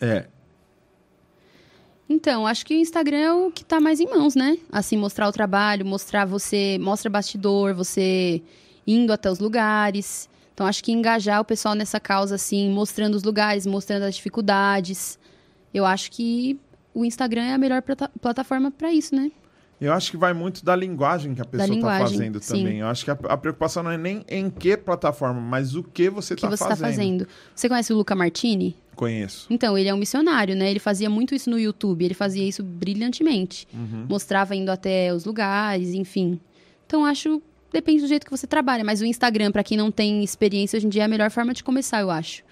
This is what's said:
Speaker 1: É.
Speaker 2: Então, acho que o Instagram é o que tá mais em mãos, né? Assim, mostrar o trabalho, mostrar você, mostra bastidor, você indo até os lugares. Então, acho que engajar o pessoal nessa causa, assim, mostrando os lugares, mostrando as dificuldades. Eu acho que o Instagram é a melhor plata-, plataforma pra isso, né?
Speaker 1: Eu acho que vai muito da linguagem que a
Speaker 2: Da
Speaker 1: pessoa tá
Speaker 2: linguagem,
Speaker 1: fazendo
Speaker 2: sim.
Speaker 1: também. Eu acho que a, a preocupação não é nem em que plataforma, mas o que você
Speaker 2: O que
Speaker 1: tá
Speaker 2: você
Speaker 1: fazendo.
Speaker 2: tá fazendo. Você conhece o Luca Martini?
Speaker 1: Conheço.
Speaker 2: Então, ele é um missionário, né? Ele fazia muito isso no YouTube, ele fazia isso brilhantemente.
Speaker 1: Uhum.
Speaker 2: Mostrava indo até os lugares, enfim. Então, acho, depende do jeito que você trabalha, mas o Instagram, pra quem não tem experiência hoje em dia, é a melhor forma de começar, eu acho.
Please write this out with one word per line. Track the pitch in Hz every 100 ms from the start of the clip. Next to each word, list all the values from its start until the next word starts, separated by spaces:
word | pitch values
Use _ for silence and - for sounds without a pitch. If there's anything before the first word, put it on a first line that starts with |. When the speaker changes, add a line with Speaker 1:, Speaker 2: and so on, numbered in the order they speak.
Speaker 1:
É. | 120 101 - _ _ _ _ _ _ _ _ _ _ _ _ _ _ _ _ _ -
Speaker 2:
Então, | 311 - 233 214
acho | 226 -
que |
o | 320
Instagram | 330 339 294 285
é | 311
o | 349 370
que | 330
tá | - 320
mais | 311 311
em | 359
mãos, | 427 294
né? | 262 269 339 -
Assim, | 208 - 214
mostrar | 202 - 208
o |
trabalho, | 208 208 196 208 202 196
mostrar | 196 - 208 190
você, | 196 - 208 196 190
mostra | 190 208 220
bastidor, | 202 101 101 98 202 196
você | 180 185 - 185 185 180 165 - - _ _ -
indo | 226 240
até | 214 196
os | 185
lugares. | 208 233 214 214 208 202 190 - - _ _
Então, | - 196
acho | 208
que | -
engajar | 226 226 226 202 208
o |
pessoal | 214 220 214
nessa | 208 208 214
causa, | - 196 196
assim, | 196 - 202 202
mostrando | 196 208 - 214
os | 208
lugares, | 202 214 208 202 196
mostrando | 196 - 202
as | 196
dificuldades. | 190 208 233 202 196 196 196 180 190 - - _ _ _ _ _
Eu | 202 190
acho | 190 -
que | - 233 233 254 277 - - _
o | -
Instagram | 233 226 254 233
é | 240
a | 269
melhor | 269 254
plata-, | 254 269 277 -
plataforma | 240 240 254 262 269
pra | 277 320
isso, | 320 302 269
né? | 285 - _ _ _ _
Speaker 1:
Eu | 147
acho | 170 185
que | 165
vai | 180
muito | 170 180 185
da | 170 180
linguagem | 185 160 139 175 143
que | 127
a |
Speaker 2:
Da | 123
Speaker 1:
pessoa | 127 196
tá |
Speaker 2:
linguagem, | 220 233 190 - 202
Speaker 1:
fazendo | 113 104
Speaker 2:
sim. | - -
Speaker 1:
também. | 110 107
Eu | 110
acho | 123
que | -
a, | 143 -
a | 139
preocupação | 156 - 156 175
não | 170
é | 165
nem | 175 208 -
em | 190 190
que | 185 175 208
plataforma, | - 175 156 - 131 123
mas | 117 127 135
o | 151
que | 175 - 180
você | 202 -
Speaker 2:
O | -
que |
Speaker 1:
tá | 202
Speaker 2:
você | 202
Speaker 1:
fazendo. | - 214
Speaker 2:
tá | 233
fazendo. | 214 196 185 185 - -
Você | - 240
conhece | 247 220
o | 220
Luca | 196
Martini? | 190 170 165 240 196 180 - _
Speaker 1:
Conheço. | - 117 113 98 - -
Speaker 2:
Então, | 226 233 196
ele | 196
é |
um | 196
missionário, | 208 269 320 277 196
né? | 190 196
Ele | 202
fazia | 214 190 214
muito | 214 254
isso | 269 -
no | 233
YouTube, | 214 - 202 170
ele | 175
fazia | 190 202 190 196
isso | 196
brilhantemente. | 190 170 180 202 240 247 320 226 185 - -
Speaker 1:
Uhum. | 117 113 113 127
Speaker 2:
Mostrava | 202 - 196 196
indo | 196 190
até | 185 196 190 180
os | 175
lugares, | 170 220 202 202 214 190 180
enfim. | 190 185 202 180 175 - _ _ _ -
Então, | 311
acho, | 294 285 311 311 - _ _
depende | 330 320 302
do | 285
jeito | 294 -
que |
você | 269 262
trabalha, | 311 269 240
mas | 214 214
o | 226
Instagram, | 233 247 214 208
pra | 208
quem | 202 214
não | 214
tem | 208 214 208
experiência | 202 - 214 202 202 220
hoje | 214
em |
dia, | 202
é | 214
a |
melhor | 220 214
forma | 233 233
de | 254
começar, | - 262 269 220
eu | 196
acho. | 160 165 - -